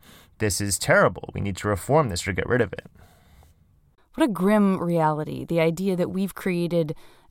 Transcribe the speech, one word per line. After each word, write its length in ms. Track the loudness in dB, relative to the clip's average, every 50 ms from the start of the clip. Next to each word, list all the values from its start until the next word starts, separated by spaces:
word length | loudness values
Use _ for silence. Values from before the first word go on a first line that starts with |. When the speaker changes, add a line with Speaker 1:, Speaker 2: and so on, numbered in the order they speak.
| _ -20 -20 -20 -20 _ _ -4
Speaker 1:
this 220 | -2 -2 -2 -2
is 180 | -2 -4 -4 -2
terrible. 520 | 0 2 4 4 4 2 0 -4 -12 -10 -8
We 60 | -6
need 160 | -4 -4 -6
to 120 | -4 -2 -2
reform 400 | -2 -2 0 2 2 2 2 2
this 200 | -2 -4 -4 -2
or 40 |
get 160 | -2 -2 0 0
rid 120 | 0 0
of 120 | 0 -2
it." 140 | -4 -12 -14 -18 -20 -20 -20 -20 _ _ _ _ -20 -20 -20 _ _ _ _ _ _ _ _ _ _ _ _ _ 0
Speaker 2:
What 140 | 0 0 0
a 40 |
grim 460 | 2 0 2 4 4 4 4 4 2 0
reality, 680 | 0 0 0 2 2 2 0 -2 -4 -6 -8 -8 -6
the 160 | -2 0 2
idea 360 | 2 2 0 0 -2 -2 0
that 140 | 0 -2 -2
we've 240 | -2 -4 -4 -4 -6
created 600 | -6 -4 -2 0 0 0 0 0 0 0 0 -4 -10 -14 -20 -20 _ _ _